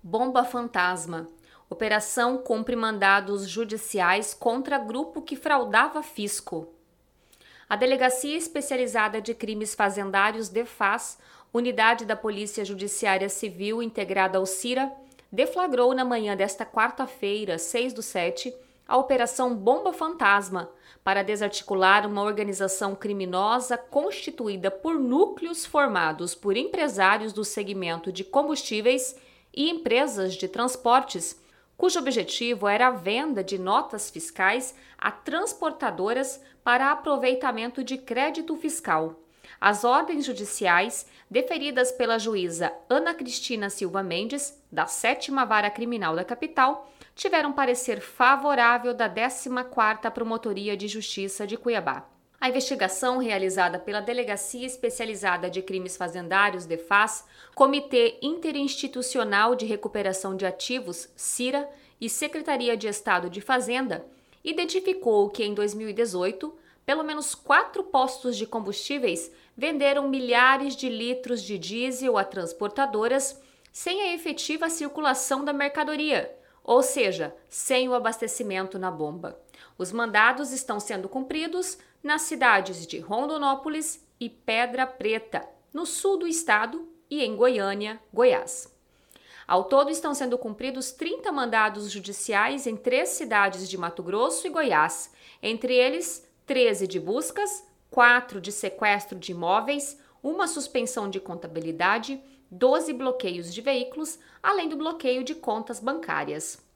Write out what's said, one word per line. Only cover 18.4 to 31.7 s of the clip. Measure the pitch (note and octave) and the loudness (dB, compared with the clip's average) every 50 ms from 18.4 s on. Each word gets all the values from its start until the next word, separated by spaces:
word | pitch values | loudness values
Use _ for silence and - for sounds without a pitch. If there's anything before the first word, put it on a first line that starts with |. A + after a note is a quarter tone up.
| - B3+ B3 - - _ _ _ _ _ | -8 -10 -10 -12 -20 _ _ _ _ _
a | - | 2
Operação | B3+ C4 C4 C#4 B3 A#3+ B3 - - B3+ B3+ A#3+ | 2 4 4 4 2 2 0 0 0 0 0 0
Bomba | G#3 F#3+ A3 C4 - - F#4+ - | 2 4 4 4 4 4 -2 -2
Fantasma, | - D#4+ D#4+ F4 E4+ C4 G3+ G3+ G3+ G3 F#3 F#3 F3+ E3+ E3+ - _ _ - - _ _ | -2 -4 -6 -2 2 4 6 6 6 4 0 -6 -6 -6 -8 -14 _ _ -20 -20 _ _
para | F#3+ G3 G3+ G3 | 2 2 2 2
desarticular | G3 G#3+ G3+ G#3+ G3+ G#3 - - - G3+ F#3+ F#3 F#3+ G3 G#3 G#3 G#3 | 0 0 0 -2 -2 -2 -4 -4 -2 2 6 8 8 8 8 6 2
uma | G#3 G3+ G3+ | -2 0 0
organização | G#3+ G#3+ G#3 G#3 G3+ G3 F#3 G3 F#3+ F#3+ - G#3+ G3 G3 | 0 0 0 -2 -4 -2 -2 0 -2 0 -2 -2 -4 -4
criminosa | G3 - G#3 G3+ G3 F#3+ F3+ F3+ F#3 G3 G#3+ A3+ B3+ B3 - B3 A#3+ | -4 -4 -4 -4 -4 -4 -2 0 2 2 4 2 2 0 -2 -4 -4
constituída | - - - C#4+ D4+ G4 G4 - - - - - A#3+ G#3+ G3+ F#3 F3 G3 | -4 0 0 0 0 0 -4 -4 -8 -10 -8 -6 -4 -4 -4 -2 -2 -2
por | G3 - - D#4+ E4 | -4 -2 -2 0 0
núcleos | D#4 C4+ A#3+ B3 D4 G4 - G#4 - - E4+ E4+ E4 - | 2 2 2 4 4 4 4 2 -6 -8 -6 -6 -6 -8
formados | - - D4+ C#4+ C4 G#3+ F3+ E3+ D#3+ D#3 D#3 F3 F3 - | 0 2 4 4 4 4 2 2 2 0 -2 -6 -8 -8
por | - - G3+ G3 | -4 -2 0 0
empresários | A3 C#4 G4 - F#4 D#4 D4 G#3 G3 F#3+ F#3+ G#3 A3 G#3+ A3 G3 | 2 0 -2 0 0 0 0 2 4 6 6 6 4 2 -4 -4
do | G3+ G#3+ | -4 -6
segmento | G3+ - A3 G#3 F#3+ G3+ F#3+ F#3 E3+ E3 E3 - - | -4 -4 -6 -6 -6 -4 -4 -4 -4 -4 -4 -6 -8
de | E3+ F3 G3 | -6 -8 -8
combustíveis | - - C4+ D4 D4+ D#4 C#4+ - - A3+ G#3+ G#3 A#3+ C4 C#4+ B3+ - - - - - _ _ _ _ - | 0 2 2 2 2 -2 -4 -4 -4 -4 0 2 4 2 2 0 -4 -8 -12 -20 -20 _ _ _ _ -4
e | - C#4+ D#4+ | -2 -2 0
empresas | F4 D#4+ E4 - A#3 B3 C#4+ D4 A3+ G3 F#3+ F#3 F3+ | 0 -2 0 2 4 4 4 2 0 -2 -2 -2 -2
de | - E3 F#3 | -4 -6 -6
transportes, | - - A#3+ B3+ B3 - - A#3+ A#3+ C4 C4 - - F#3 E3 - - - _ _ _ _ _ _ | -2 -2 -2 -2 -2 0 2 6 6 6 4 2 -6 -6 -6 -8 -10 -12 _ _ _ _ _ _